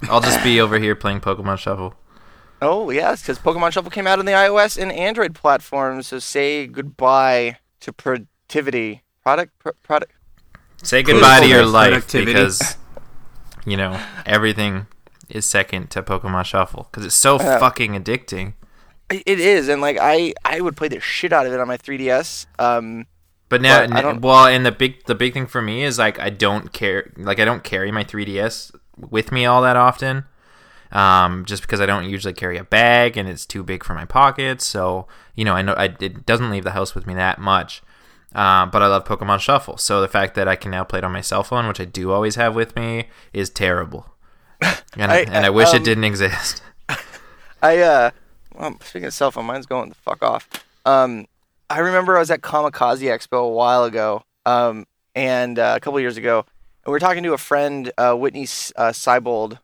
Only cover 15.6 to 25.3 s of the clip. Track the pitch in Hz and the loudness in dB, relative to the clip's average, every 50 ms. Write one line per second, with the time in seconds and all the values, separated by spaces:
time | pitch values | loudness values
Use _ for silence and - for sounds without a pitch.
15.6 | 95 - - 92 85 - - 98 - - 95 95 - 95 92 90 90 - - 98 | 0 0 -4 -8 -8 -8 -10 -8 -6 -4 -6 -4 -4 -4 -4 -4 -4 -2 0 0
16.6 | 92 - - 143 - - - 113 104 87 - - - 139 143 135 139 139 131 113 | 0 -2 -4 -14 -14 -14 -14 -12 -6 -2 0 2 4 4 4 4 4 2 2 4
17.6 | 127 127 - - 120 104 101 98 87 107 123 131 - - 95 92 95 98 - - | 4 2 2 0 -4 -4 -4 -6 -4 -4 -6 -6 -6 -10 -10 -8 -8 -10 -12 -16
18.6 | - _ - - - _ _ - _ - 190 190 - 190 196 180 170 202 202 170 | -20 _ -20 -20 -20 _ _ -20 _ -10 -10 -6 -2 -2 -2 2 2 4 4 2
19.6 | 135 139 143 143 147 147 135 87 90 147 156 165 175 160 - - - - 156 170 | 2 0 -2 0 0 -2 0 2 2 2 2 2 0 -2 -6 -4 -4 -4 -4 -2
20.6 | 180 170 151 - 156 151 123 92 - - - - - 170 170 151 131 127 127 127 | -4 -6 -4 -4 -6 -6 -6 -6 -8 -6 -6 -4 -2 0 2 2 2 0 -2 -4
21.6 | 123 123 123 123 - - 139 131 131 127 127 135 165 - - - - _ - - | -4 -4 -6 -10 -8 -10 -10 -6 -2 0 0 0 -2 -4 -12 -14 -16 _ -4 -2
22.6 | 120 120 120 120 113 113 113 113 117 _ _ _ _ _ _ _ _ - 123 123 | 0 0 0 0 -4 -6 -12 -14 -14 _ _ _ _ _ _ _ _ -2 0 4
23.6 | 131 131 135 135 117 117 117 - 135 147 117 117 123 127 131 131 131 127 127 127 | 6 6 6 6 6 4 0 0 0 0 -2 0 4 8 10 10 10 10 6 4
24.6 | 127 120 107 - 131 131 131 - - - 117 101 123 127 | 2 0 0 0 -2 -2 -2 -6 -6 -4 -2 -2 -2 -2